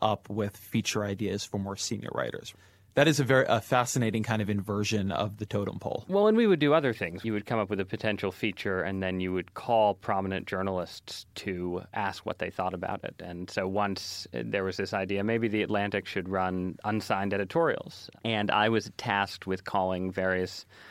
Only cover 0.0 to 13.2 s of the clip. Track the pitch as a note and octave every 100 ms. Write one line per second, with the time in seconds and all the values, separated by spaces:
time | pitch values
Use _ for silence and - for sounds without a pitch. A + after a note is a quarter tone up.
0 | G#2+ G2+ - G#2 G#2 - - A2+ - G#2+
1 | G2+ G2 G2+ G2 - G2+ G2 G2 - G#2
2 | - - B1 - - - - _ _ -
3 | D3+ D3 B2 C3 - A2+ - B2+ A#2+ C3
4 | A2+ A2+ A2 A2 G#2 G2+ G2 G#2 G#2 G#2+
5 | F#2+ D#2+ G2+ G#2+ G#2 G#2 G2 - - -
6 | - G3 G#3+ A3 A3 D#3+ C#3+ D#3 C3+ A2
7 | F2 F2+ A2+ G#2 G2+ A#2 F#2+ G2 F#2 -
8 | A2 G2 G2 - A2+ - G2+ F#2 E2+ F#2+
9 | F#2 F#2 F#2 F#2 F2 - - A2+ G#2 F#2+
10 | - G2 F#2+ F#2+ - F#2+ G2 F#2 E2+ -
11 | - - - - G2+ F2+ F2+ F2+ - A2
12 | G2 - - - F2+ - F#2 F2+ F#2 G2+
13 | - -